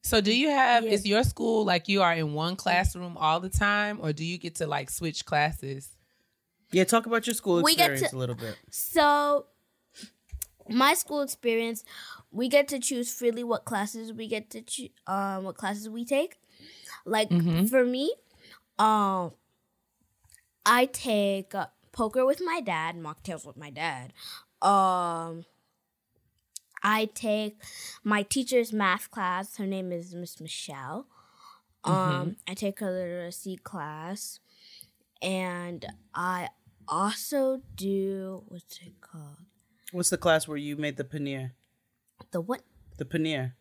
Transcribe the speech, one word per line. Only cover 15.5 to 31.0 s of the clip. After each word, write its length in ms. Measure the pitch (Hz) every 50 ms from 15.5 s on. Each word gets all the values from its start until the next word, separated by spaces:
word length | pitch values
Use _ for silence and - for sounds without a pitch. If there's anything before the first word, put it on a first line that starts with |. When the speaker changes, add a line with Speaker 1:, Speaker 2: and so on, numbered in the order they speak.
| -
Speaker 2:
classes 300 | - 214 196 208 208 214 220
we 160 | 214 233 240
take. 320 | 240 277 277 320 381 - _ _ _ _ _ - - - - - - - - _
Like, 240 | - 220 220 214 214
Speaker 1:
Mm-hmm. 360 | 175 175 165 175 165 165 190
Speaker 2:
for 200 | 220 247 269 247
me, 280 | 247 247 254 277 330 494 _ _ _ _ _ _ - - - _ _ _ -
um, 540 | 208 220 214 214 202 196 190 185 180 160 - _ _ _ _ _ _ _ _ _ _ _ _ _ _ _ _ _ _ _ - _ _ _ _ _ _
I 200 | 208 233 247 254
take, 680 | 262 262 - - 254 220 208 202 196 196 196 190 _ -
uh, 140 | 196 160 - _ _ _ _
poker 340 | - - 233 220 - 254 254
with 160 | 262 285 - 359
my 180 | 339 330 349
dad, 340 | 254 208 175 156 160 165 170
mocktails 480 | 170 165 151 - _ - - 170 151 -
with 100 | 143 123
my 120 | 135 156 147
dad. 420 | 135 139 160 165 143 127 123 131 - - - - - - _ _ _ _
Um, 840 | - 190 202 196 190 190 185 180 175 170 170 165 165 165 165 165 170 _ _ _ _ _ _ _ _ _ _ _ _ _ _ _ _ _ _ _ _ _ _ - _ _ _ - -
I 220 | 202 214 220 220 214 -
take 440 | - - 220 208 214 214 214 214 _ - - - - - - - - _
my 200 | 208 214 208 202
teacher's 480 | - - 269 254 - 262 247 233 220 220
math 360 | 214 202 190 180 202 - -
class. 460 | - 240 190 180 180 185 196 - -
Her 80 | - 202
name 260 | 190 196 190 185 180
is 220 | 175 170 170 180 180
Miss 260 | 175 175 170 - -
Michelle. 680 | 160 160 - - - - 147 135 135 131 156 226